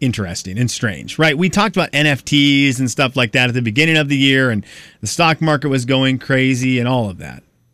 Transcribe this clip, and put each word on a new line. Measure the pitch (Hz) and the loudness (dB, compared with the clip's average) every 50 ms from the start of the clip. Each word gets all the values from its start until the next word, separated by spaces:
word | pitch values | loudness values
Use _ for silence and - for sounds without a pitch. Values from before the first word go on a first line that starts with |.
interesting | 135 127 110 - 101 87 85 - - 92 92 110 | -2 -2 -2 -2 -4 -6 -6 -8 -8 -8 -4 -2
and | 123 117 | -2 -2
strange, | - - - 110 92 69 58 - - - | -2 -4 -4 -4 -4 -6 -10 -10 -4 0
right? | 156 156 147 | 0 0 2
We | 147 185 185 | 2 0 0
talked | - 202 202 220 - | 0 0 0 0 0
about | 190 165 - - | -2 -4 -2 0
N | 143 151 | 0 0
F | 151 143 127 - | 0 0 -2 -2
Ts | - 147 147 143 143 139 139 139 139 127 120 | 0 2 2 4 4 4 4 4 2 2 0
and | 131 123 | -2 -4
stuff | - - 143 127 127 | -2 -2 -2 -2 0
like | 139 123 110 - | 0 0 0 2
that | 135 127 123 | 0 0 0
at | 117 | 0
the | 127 120 | -2 -2
beginning | 113 104 127 156 165 160 | -2 0 2 2 2 2
of | 156 151 139 | 2 2 0
the | 143 | 0
year, | 135 135 139 135 135 131 127 | 2 2 4 4 4 2 2
and | 113 104 98 - - - - - - _ | 0 -2 -4 -6 -12 -20 -20 -20 -18 _
the | - | -10
stock | 107 - - 170 160 160 - | -6 -2 0 2 2 2 2
market | 165 160 151 139 151 147 | 0 0 0 0 0 0
was | 135 135 123 | -2 -2 0
going | 120 135 131 135 131 131 131 | 0 0 0 2 0 0 -2
crazy | - - 135 131 131 131 135 123 127 131 127 123 | -2 -2 0 2 2 2 0 0 0 0 0 0
and | 120 120 | 0 0
all | 131 123 113 101 | 0 0 -2 -4
of | 90 78 | -6 -10
that, | 78 71 64 67 - _ _ _ _ _ | -14 -16 -18 -18 -20 _ _ _ _ _